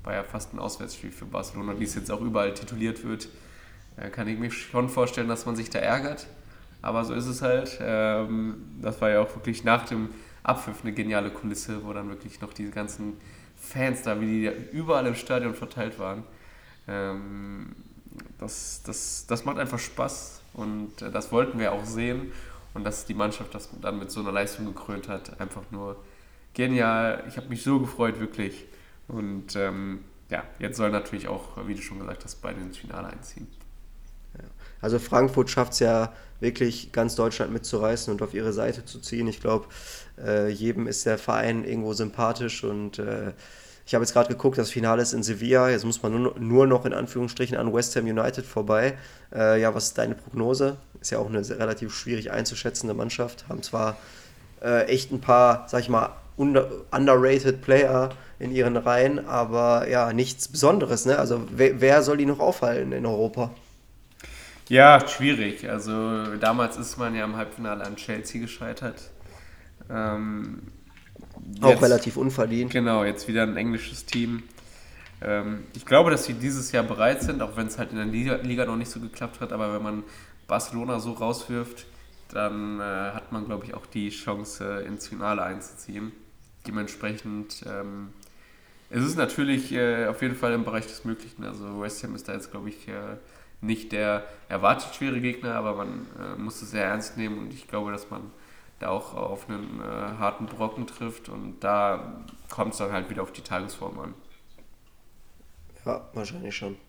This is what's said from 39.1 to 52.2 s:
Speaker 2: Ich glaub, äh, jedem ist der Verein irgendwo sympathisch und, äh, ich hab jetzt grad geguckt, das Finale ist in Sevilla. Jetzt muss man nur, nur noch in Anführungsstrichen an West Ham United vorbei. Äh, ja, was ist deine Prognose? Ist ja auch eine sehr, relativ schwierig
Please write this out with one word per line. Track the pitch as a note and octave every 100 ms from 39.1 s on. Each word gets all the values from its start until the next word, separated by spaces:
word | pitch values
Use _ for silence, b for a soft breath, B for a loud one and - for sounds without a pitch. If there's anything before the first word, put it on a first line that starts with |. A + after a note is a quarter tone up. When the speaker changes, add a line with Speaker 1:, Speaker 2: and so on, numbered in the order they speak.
| A#2 A2+
Speaker 2:
Ich | G#2+
glaub, | A#2+ A2 - B B B B -
äh, | A2+ G#2+ G#2
jedem | G#2 A2 G#2 A#2
ist | A2+ -
der | A2
Verein | - A2+ A2+ A2+ -
irgendwo | A2+ G#2+
sympathisch | G#2+ A2 - A2+ A#2 A#2+ -
und, | A2 G#2 G#2 -
äh, | G#2+ G#2+ G2+ - B B B B -
ich |
hab | A#2+
jetzt | A#2
grad | B2 A#2+
geguckt, | - C#3 C3
das | A2
Finale | B2 A2+ A#2
ist | A#2+
in | A#2
Sevilla. | G#2+ G#2 A#2 C3 B2+
Jetzt | A#2+
muss | A2+ A2
man | A2 A2+
nur, | B2 -
nur | A2+ B2 C3+
noch | B2 B2+
in |
Anführungsstrichen | - A#2+ B2 A#2+ - B2+ A#2+
an | A#2
West | A2+ A#2+ B2
Ham | A2+
United | A2 A#2+ B2 -
vorbei. | - G#2 A2 B2+ C3+ B B B
Äh, | A2 A2 A2
ja, | A2+ A2
was | G#2+
ist | -
deine | A#2 A2+
Prognose? | - A#2 A#2 C3 C#3 C#3 - -
Ist | -
ja | A2+
auch | A2+
eine | A2
sehr, | G2+ A#2
relativ | A2 A2 A2
schwierig | - - A2+